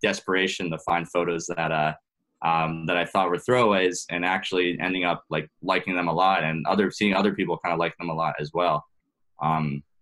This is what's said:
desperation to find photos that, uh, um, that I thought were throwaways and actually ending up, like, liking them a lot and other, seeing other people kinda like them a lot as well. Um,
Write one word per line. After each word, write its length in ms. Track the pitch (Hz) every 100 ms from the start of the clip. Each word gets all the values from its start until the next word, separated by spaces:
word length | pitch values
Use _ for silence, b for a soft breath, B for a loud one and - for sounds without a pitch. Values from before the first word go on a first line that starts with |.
desperation 680 | 104 98 - 92 95 - 87
to 80 | 80
find 300 | - 85 82
photos 360 | 87 85 85 82
that, 240 | 85 80
uh, 220 | 80 76 76 _ _ _ _
um, 440 | 80 82 80 82 80
that 100 | 87
I 80 |
thought 260 | 85 98 90
were 60 | 87
throwaways 680 | - 127 113 98 90 87 -
and 140 | 87
actually 540 | 90 92 - 90 90 90
ending 240 | 90 92
up, 200 | 87 82 -
like, 220 | 78 78 _
liking 360 | 90 92 95 90
them 120 | 85
a 40 |
lot 320 | 82 92 95
and 200 | 78 80 76
other, 240 | 98 98
seeing 220 | - 104
other 220 | 95 101
people 240 | 101 87 82
kinda 180 | 90 85
like 200 | 85 -
them 120 | 85
a 40 |
lot 220 | 80 82 -
as 140 | 76
well. 320 | 82 87 73 - _ _ _ _ -
Um, 400 | 78 80 78 71 - _